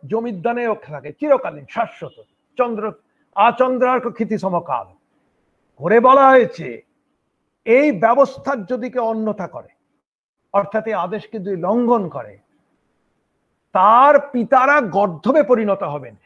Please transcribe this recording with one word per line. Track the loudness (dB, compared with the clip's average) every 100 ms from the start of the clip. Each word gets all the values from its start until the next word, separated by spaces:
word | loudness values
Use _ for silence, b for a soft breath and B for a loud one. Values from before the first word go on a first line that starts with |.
| -8
জমির | -6 -6 -6
দানেও | -6 -4 -4 -6
থাকে, | -8 -16 -16 -8
চিরকালীন, | 0 0 -2 -12 -12
শাশ্বত, | -6 -8 -8 -18 -20 _ _ _ -4
চন্দ্র, | -4 -4 -8 -10 _ _ _ 0
আচন্দ্রার্ক | 2 2 0 2 0 0 -4
ক্ষিতি | -6 -6 -4
সমকাল | -4 -4 -4 -8 -8 _ _ _ _ _ _ _ _ _
করে | 2 4
বলা | 6 6 6
হয়েছে। | 6 4 -4 -14 -16 _ _ _ _ _ _ _ _ 2
এই | 4 4
ব্যবস্থার | 2 2 4 2 0 -8 -8 -6
যদি | -8 -6
কেউ | -6
অন্যথা | -4 -4 -4 -6 -10
করে, | -12 -20 _ _ _ _ _ _ _ _
অর্থাৎ | -4 -2 -4 -4
এই |
আদেশকে | -6 -6 -8 -10 -10
যদি | -8 -6
লঙ্ঘন | -2 -2 0 0 -2
করে, | -10 -14 -20 _ _ _ _ _ _ _ _ _ _ _ _ _
তার | 2 4 6 6 4
পিতারা | 2 -4 0 2 2 2
গর্ধবে | 0 -2 -2 -2 0 0
পরিণত | 2 0 0 -4
হবেন, | -4 -8 -12 -20